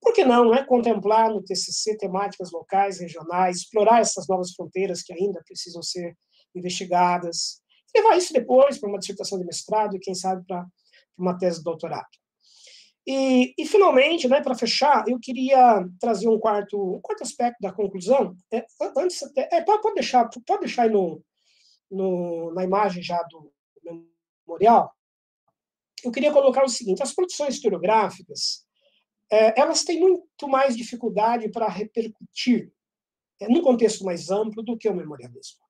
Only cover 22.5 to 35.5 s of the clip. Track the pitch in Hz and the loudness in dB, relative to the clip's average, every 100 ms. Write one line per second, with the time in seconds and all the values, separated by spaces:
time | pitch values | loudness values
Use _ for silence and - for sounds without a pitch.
22.5 | 165 185 190 208 180 175 175 165 165 147 | -6 -2 0 0 -2 -6 -6 -6 -12 -20
23.5 | _ _ _ 170 170 - _ _ _ _ | _ _ _ -18 -18 -20 _ _ _ _
24.5 | 165 202 226 156 _ _ _ _ _ _ | 2 6 6 2 _ _ _ _ _ _
25.5 | _ _ _ _ - 247 233 294 294 277 | _ _ _ _ -12 -8 -2 2 4 4
26.5 | 254 269 240 233 185 269 - 359 - 294 | 4 0 0 -4 -4 -2 -4 -4 -2 -4
27.5 | 247 233 185 185 220 196 - - 139 - | -2 -2 -2 2 2 2 -4 -16 -8 -6
28.5 | - _ _ _ _ _ _ _ 214 220 | -8 _ _ _ _ _ _ _ 4 4
29.5 | 220 302 311 - 320 370 349 - _ 277 | 4 2 0 -2 2 4 2 -2 _ -2
30.5 | 262 277 233 233 240 233 185 220 240 220 | 2 2 0 -8 -8 -6 0 0 0 -4
31.5 | 233 214 180 214 - 220 - - - - | -4 -6 -4 -8 -6 -8 -8 -20 -8 0
32.5 | 226 - _ _ _ _ _ _ _ 208 | 0 0 _ _ _ _ _ _ _ 0
33.5 | 254 277 240 226 - 190 170 - 196 220 | 2 4 4 2 0 -6 -6 -4 -2 -2
34.5 | 214 226 233 220 185 156 143 135 113 - | -6 -8 -4 -4 -4 -8 -16 -18 -20 -20